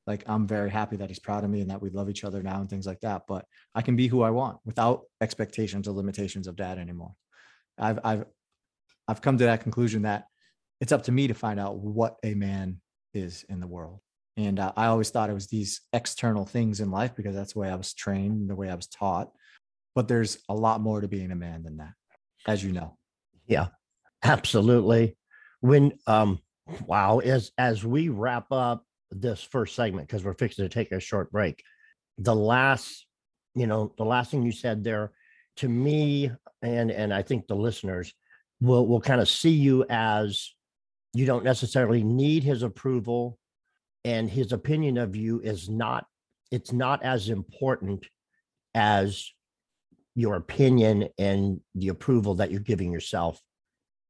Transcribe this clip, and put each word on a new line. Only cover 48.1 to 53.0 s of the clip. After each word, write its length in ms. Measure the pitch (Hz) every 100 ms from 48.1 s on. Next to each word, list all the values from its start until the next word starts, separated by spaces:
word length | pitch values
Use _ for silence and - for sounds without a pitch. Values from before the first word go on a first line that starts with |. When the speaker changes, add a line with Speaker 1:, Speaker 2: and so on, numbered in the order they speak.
| _ _ _ _ _ _
Speaker 2:
as 560 | 113 107 104 98 98 - - _ _ _ _ _ _ _
your 220 | - 113 98
opinion 720 | 80 - 135 127 110 104 104 -
and 420 | 98 98 98 92 -
the 140 | - 95
approval 480 | 90 - 127 104 92
that 140 | 98
you're 100 | 98
giving 300 | 101 101 90
yourself 500 | 85